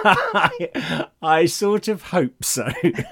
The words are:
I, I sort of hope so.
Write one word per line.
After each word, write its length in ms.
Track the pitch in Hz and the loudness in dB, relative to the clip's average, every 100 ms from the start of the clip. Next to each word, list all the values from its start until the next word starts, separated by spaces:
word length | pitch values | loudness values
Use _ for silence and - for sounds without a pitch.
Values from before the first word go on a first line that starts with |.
| 214 - | 4 4
I, 840 | - 208 160 480 170 269 156 160 - _ | 2 0 0 0 -8 -6 -6 -6 -6 _
I 240 | 160 160 160 | 2 4 2
sort 420 | - 202 208 220 | 2 0 0 -2
of 140 | 208 | -6
hope 420 | - 180 170 - | -4 -2 -2 -4
so. 240 | - - 113 - - - - | -6 -4 -4 0 0 0 -6